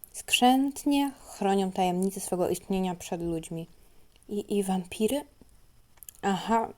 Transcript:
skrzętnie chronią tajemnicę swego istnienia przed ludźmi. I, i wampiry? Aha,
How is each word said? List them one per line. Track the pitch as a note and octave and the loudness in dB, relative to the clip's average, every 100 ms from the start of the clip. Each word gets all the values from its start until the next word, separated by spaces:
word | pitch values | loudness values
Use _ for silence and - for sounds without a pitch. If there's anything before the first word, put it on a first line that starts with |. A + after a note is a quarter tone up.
| - | -16
skrzętnie | - - - B3 C4 C#4 C4+ D4 C#4+ C#4 - - | -14 -4 4 6 6 2 -2 0 2 0 -4 -18
chronią | - G3 G3 F#3+ | -2 2 2 2
tajemnicę | F#3+ F#3 F3+ F#3+ F#3+ | 2 0 2 0 -2
swego | - F3+ F3+ | -4 0 0
istnienia | F3+ - F#3+ F#3 | 0 -2 0 0
przed | F3+ - E3+ | -4 -6 -6
ludźmi. | E3+ E3 D#3+ E3 E3 - - - - - - | -2 -4 -6 -10 -10 -16 -20 -20 -20 -20 -8
I, | G#3 - G3+ | -6 -2 -2
i | |
wampiry? | G3 F#3 F3 - G#3+ C#4 - - - - - - - - - - | 0 -2 -4 0 0 0 -6 -20 -20 -20 -20 -20 -20 -20 -20 -6
Aha, | G3 F#3 F3+ A3+ - | -2 -2 0 0 0